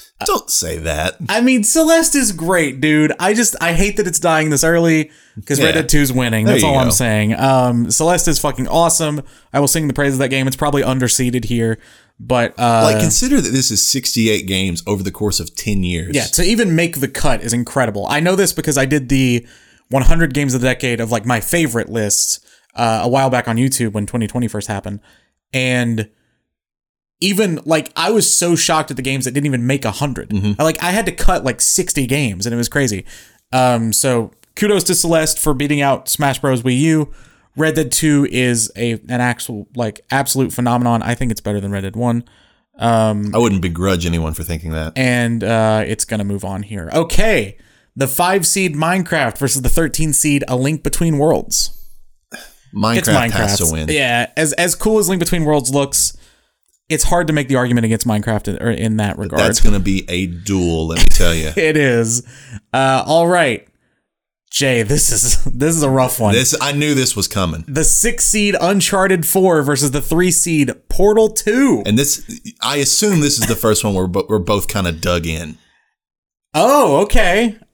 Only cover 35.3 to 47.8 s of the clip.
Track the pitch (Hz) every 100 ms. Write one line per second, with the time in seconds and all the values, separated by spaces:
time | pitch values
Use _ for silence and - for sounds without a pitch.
35.3 | - 156 135 143 147 139 131 - - 143
36.3 | 131 143 123 127 127 160 156 147 - -
37.3 | _ _ 147 156 151 156 - 156 143 139
38.3 | 127 123 117 - 98 120 110 - 123 123
39.3 | 120 - 107 - 123 113 - - 135 135
40.3 | 135 131 - 123 120 123 117 107 120 123
41.3 | 107 - 101 98 101 95 107 123 117 120
42.3 | _ _ _ _ - 117 113 110 104 104
43.3 | 110 117 98 90 82 95 90 85 82 80
44.3 | 76 80 85 82 80 78 127 127 123 117
45.3 | 117 104 113 110 110 - 110 - 107 101
46.3 | 98 98 98 104 101 98 160 165 - 220
47.3 | 175 98 - - _